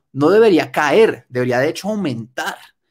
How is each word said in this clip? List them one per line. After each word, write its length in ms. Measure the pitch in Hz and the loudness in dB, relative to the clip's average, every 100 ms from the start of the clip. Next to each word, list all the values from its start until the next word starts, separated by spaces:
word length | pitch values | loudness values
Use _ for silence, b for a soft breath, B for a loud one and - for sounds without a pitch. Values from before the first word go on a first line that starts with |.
| _ | _
no 200 | 135 147 | -2 2
debería 400 | 208 226 160 127 | 4 4 4 0
caer, 560 | - 147 170 214 117 - | -2 0 2 2 0 -8
debería 300 | 123 123 123 | -6 -2 0
de 100 | 147 | -2
hecho 200 | - 196 | -4 -8
aumentar. 680 | 214 165 110 110 - 170 - - _ _ | -6 -6 -8 -10 -12 -10 -12 -18 _ _